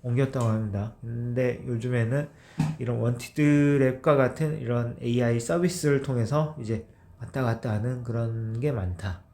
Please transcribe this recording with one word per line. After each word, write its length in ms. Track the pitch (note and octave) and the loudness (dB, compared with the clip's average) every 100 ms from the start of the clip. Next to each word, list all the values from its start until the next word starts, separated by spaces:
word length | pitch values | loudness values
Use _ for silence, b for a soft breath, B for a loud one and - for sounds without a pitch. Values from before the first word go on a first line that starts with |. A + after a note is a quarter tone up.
옮겼다고 460 | B2 A#2+ C3+ C3 A#2 | 0 0 0 0 0
합니다. 480 | A2 G#2+ G2+ G#2+ - | 0 -2 -4 -6 -8
근데 640 | A2+ A#2 A#2+ A#2+ B2+ A2+ B2+ | -10 -6 -4 0 0 -2 -6
요즘에는 600 | A#2 B2 B2 A2+ C3+ D3 B B B D3+ D#3 | -4 -2 0 0 0 -4 B B B -4 -2
이런 180 | B2 A#2 | -4 0
원티드 1040 | A#2 B2 - - D3 D3 C#3+ C#3+ C3 C3 | 0 -2 -6 2 4 6 6 6 4 2
랩과 160 | - C#3+ | 2 4
같은 420 | B2 - D#3 D#3 | 4 2 -4 -2
이런 360 | A#2 A#2+ A#2+ - | -2 0 0 -4
에이아이 380 | A#2+ A#2+ A#2+ A#2 | 0 2 2 2
서비스를 640 | A#2 E3+ F3 F3+ D3+ C#3 | 0 2 2 2 2 2
통해서 540 | C#3 B2 A2 D3 D#3 D3 | 2 -2 2 2 0 -4
이제 280 | A2 A2 - b b b | -4 -4 -6 b b b
왔다 240 | - C3+ | -8 -2
갔다 280 | B2 A2+ A#2+ | 0 0 -2
하는 300 | G#2+ A#2+ B2 | -2 -2 -4
그런 560 | A#2+ A2+ A#2 A2+ A2+ A2+ | -4 -2 -2 -2 -4 -2
게 120 | C#3+ | -2
많다. 540 | B2+ F2+ F2+ G2+ F2 - | -2 -4 -4 -6 -8 -12